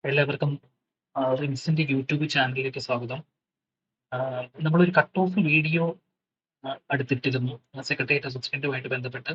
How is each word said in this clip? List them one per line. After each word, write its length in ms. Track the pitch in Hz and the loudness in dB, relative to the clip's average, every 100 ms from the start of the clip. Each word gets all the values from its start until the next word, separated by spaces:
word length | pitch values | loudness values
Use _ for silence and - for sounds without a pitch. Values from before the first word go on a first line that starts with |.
| 143 | 0
എല്ലാവർക്കും, 540 | 143 143 139 147 143 _ _ _ _ _ 139 | 0 0 0 -2 -2 _ _ _ _ _ -2
ആ, 180 | 131 | 0
റിൻസിന്റെ 500 | 131 147 131 - 156 | 0 -2 -4 0 2
YouTube 420 | 151 135 131 147 147 | 2 0 0 0 2
ചാനലിലേക്ക് 520 | 147 131 127 131 131 | 2 2 0 -4 -6
സ്വാഗതം. 460 | - 123 120 131 - _ _ _ _ _ _ _ _ | -4 -4 -2 -10 -12 _ _ _ _ _ _ _ _
ആ, 40 | 127 131 127 123 - | -6 -4 -4 -8 -4
നമ്മളൊരു 320 | 156 165 180 190 | 2 6 6 6
കട്ട് 220 | 190 190 | 2 2
ഓഫ് 180 | 185 185 | 2 2
വീഡിയോ, 580 | 160 156 156 165 165 165 _ _ _ _ _ _ 135 | 4 2 2 0 -2 -4 _ _ _ _ _ _ -10
ആ, 100 | 135 _ | -10 _
അടുത്തിട്ടിരുന്നു, 720 | 139 131 127 135 127 123 120 _ 135 | -4 0 0 0 0 -2 -6 _ -12
ആ, 20 | |
സെക്രട്ടേറിയറ്റ് 460 | 135 143 131 143 143 | -6 -4 0 0 0
അസിസ്റ്റന്റുമായിട്ട് 600 | 127 - 143 143 131 131 | -8 -8 -4 -4 -4 -4
ബന്ധപ്പെട്ട്. 420 | 131 127 127 135 | -6 -6 -8 -10